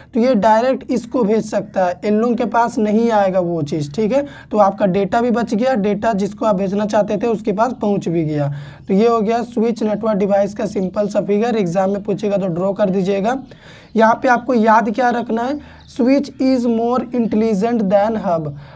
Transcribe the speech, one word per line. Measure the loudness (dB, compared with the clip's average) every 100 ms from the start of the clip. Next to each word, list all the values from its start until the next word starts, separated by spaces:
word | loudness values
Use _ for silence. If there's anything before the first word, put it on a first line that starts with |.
| -6
तो | 0
ये | 2
डायरेक्ट | 4 4 4 2 -2 -2
इसको | -4 -2 -2
भेज | 2 0
सकता | 0 -4 -4 -2 -2
है, | -2
इन | 0
लोगों | 0 2
के | 0 0
पास | 2 0 0
नहीं | 0 2 2
आएगा | 2 2 2
वो | 0 -2
चीज़, | -2 -4 -4
ठीक | -2 0
है। | 0 -2 -10 -6
तो | 2
आपका | 2 2 0
डेटा | 0 0 0
भी | 0
बच | 0 -2
गया, | 0 0 0
डेटा | 0 0 -2
जिसको | 0 -4 -2 0
आप | 0
भेजना | 0 -2 0
चाहते | 0 0 -2
थे | -2
उसके | -2 -2
पास | 0 -2 0
पहुंच | -2 -2 -2
भी | -2
गया। | -2 -2 -2 -4 -12 -16 -2
तो |
ये | 2 4
हो | 2
गया | 0 -2
स्विच | -2 -2 -2 0
नेटवर्क | -2 -2 -2 0
डिवाइस | 2 2 0
का | -2 -6
सिंपल | -4 -4 -2 -2
सा | -2
फिगर, | 0 0 0 0
एग्जाम | 0 0 0
में | -2
पूछेगा | -4 -4 -2 -2
तो | -2
ड्रॉ | -2 -2
कर | 0 0
दीजिएगा। | 0 0 0 -2 -4 -8 -20 -20 -20 -6 2
यहाँ | 4 4
पे | 2
आपको | 2 2
याद | 2 4 4 2
क्या | 0 0
रखना | 0 -4 -4
है, | -4 -6 -10 -20 -16
switch | -2 2 2 0 -2
is | 0 2 2
more | 0 0 -2 -2
intelligent | -2 0 0 0 0 0 0 2
than | 2 2 0
hub। | -2 -2 -4 -10 -16